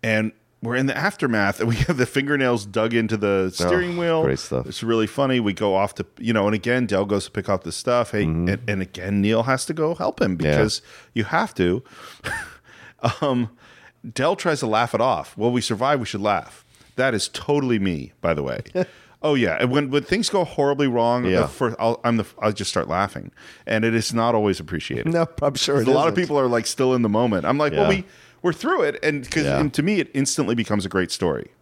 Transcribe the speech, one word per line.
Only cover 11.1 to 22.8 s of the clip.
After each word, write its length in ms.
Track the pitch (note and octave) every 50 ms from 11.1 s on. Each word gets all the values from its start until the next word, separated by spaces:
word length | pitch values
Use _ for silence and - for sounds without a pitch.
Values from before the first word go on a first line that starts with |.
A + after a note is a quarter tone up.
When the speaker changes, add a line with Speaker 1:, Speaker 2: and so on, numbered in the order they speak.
| _
Speaker 1:
you 120 | A#2 G#2+
have 280 | - - E3 A3 G#3 -
to. 260 | - F#2 F2 F2+ A#2 - - - - - - - - -
<laughs> 80 | - - - - - - - _ - - - - - - _ - A#2+ - -
Um, 300 | - C#3+ C3 B2 A#2+ A2 - _ - - - - - - _ _ - -
Del 260 | A2+ - C3 D#3 G3
tries 240 | F#3+ - F3+ D#3 C3+
to 60 | -
laugh 280 | A2+ G#2+ A2 A#2+ A#2 -
it 60 | G#2+ A#2
off. 340 | C3 A#2 D#2 C#2+ - -
"Well, 140 | - G#2 A#2+
we 100 | B2 B2
survived. 400 | A2+ - A#2 G2 B2 C#3 D3 C#3
We 60 | A#2
should 160 | G2+ - G#2 G2
laugh." 420 | G#2 G2+ E2+ C#2+ - - - _ _ _ - - _ _
That 160 | - B2+ C3+ A#2+
is 160 | G#2 - -
totally 500 | - - - - D3 D3 C3+ B2+ A#2 A2
me, 340 | G2 F#2+ F2 D2 C2 - _ _ -
by 100 | F2 E2
the 80 | D2 C#2+
way. 180 | C2 A#1+ - - - -
Speaker 2:
<laughs> 100 | F3+ F3+ - - - - - - _ -
Speaker 1:
Oh, 60 | D3+ D3
yeah. 220 | C3+ A#2 F#2 D#2+ -
And 120 | - B2
when, 180 | B2+ C#3+ D3 C3+
when 120 | C3 D3 -
things 260 | - F#3 G#3+ A3 -
go 160 | - G3 F3
horribly 420 | - - - C#3+ C#3 C#3+ C3+ D3
wrong, 380 | C3+ A#2+ A#2 A#2 A#2 A#2+ B2 B2
Speaker 2:
Yeah. 160 | F#2 F#2 F2
Speaker 1:
the 80 | D#2+ C#2
first, 280 | C2 - C3 A#2 A2 -
I'll, 200 | G#2+ A2+ A#2 - -
I'm 140 | A#2+ A#2 A2+
the, 80 | G2+ - - -
I'll 120 | - A2 G#2
just 180 | - G2+ -
start 180 | - F#2+